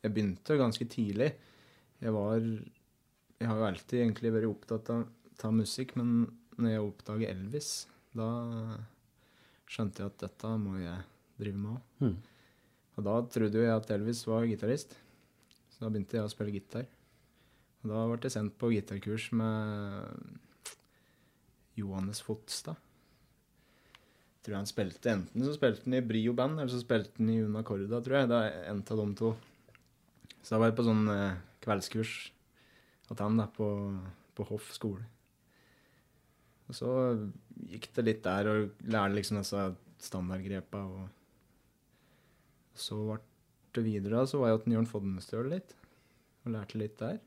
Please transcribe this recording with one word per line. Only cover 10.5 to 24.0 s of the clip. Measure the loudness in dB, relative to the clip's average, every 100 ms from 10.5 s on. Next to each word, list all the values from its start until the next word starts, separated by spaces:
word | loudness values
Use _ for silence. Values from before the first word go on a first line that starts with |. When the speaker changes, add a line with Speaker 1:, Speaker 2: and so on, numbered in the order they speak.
| -2
Speaker 1:
må | -2 -4
jeg | -4 -6 -10 _ _ -8
drive | -6 -4
med | -4 -6
også. | -10 _ 0
Speaker 2:
Mm. | 0 -8 _ _ _ _ _ _ -4
Speaker 1:
Og |
da | 0 0
trodde | 0 2 2
jo | 4 4
jeg | 4
at | 2
Elvis | 0 0 -2 0
var | 2 2
gitarist, | 0 0 -2 -4 -20 -20 _ _ _ _ _ _
så | _
da | -4
begynte | -2 -2 -2
jeg |
å | -4
spille | -4 -4 -4
gitar. | -6 -8 -8 _ _ _ _ _ _ _ _ _
Og | -4
da | 0 0
ble | 0
jeg | -2
sendt | -2 -2 0
på | 2
gitarkurs | 2 0 -6 -4 -4 0
med | 0 2 0 -2 -4 -6 -8 -10 -12 -14 -18 _ _ -18 -18 _ _ _ _ _ _ _ _ _ -8
Johannes | -6 -4 -4 -6
Fotstad. | -6 -8 -6 -10 -8 -12 _ _ _ _ _ _ _ _ _ _ _ -20